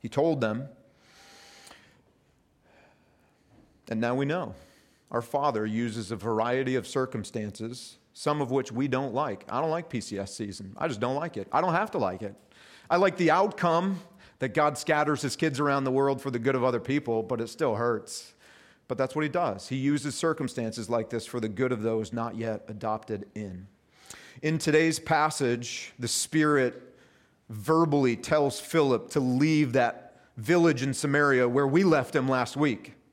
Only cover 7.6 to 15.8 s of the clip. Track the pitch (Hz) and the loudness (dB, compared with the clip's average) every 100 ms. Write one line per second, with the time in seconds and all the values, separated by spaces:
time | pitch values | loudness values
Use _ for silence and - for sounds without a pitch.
7.6 | 110 127 - - _ - 151 147 131 135 | -12 -12 -16 -20 _ -6 -2 0 0 0
8.6 | 127 113 143 131 135 117 147 98 - 123 | 0 -2 0 0 0 -2 -4 -6 -6 -4
9.6 | 160 165 170 113 - 98 101 - 104 92 | -2 -4 -4 -8 -6 -6 -8 -8 -10 -8
10.6 | 95 - 165 107 123 139 165 110 95 143 | -14 -6 -6 -2 -2 -2 -4 -8 -2 0
11.6 | 180 165 214 180 98 95 104 - _ - | 2 0 0 -2 -2 -4 -10 -12 _ -20
12.6 | - - - 175 190 185 165 165 202 - | -20 -20 0 4 4 4 4 4 2 0
13.6 | 175 165 190 185 - - - _ 131 156 | 2 2 0 -4 -10 -20 -20 _ -2 2
14.6 | 151 139 - 151 151 143 139 - 160 135 | 2 0 0 2 2 0 -2 -2 -2 2
15.6 | 147 139 | 2 2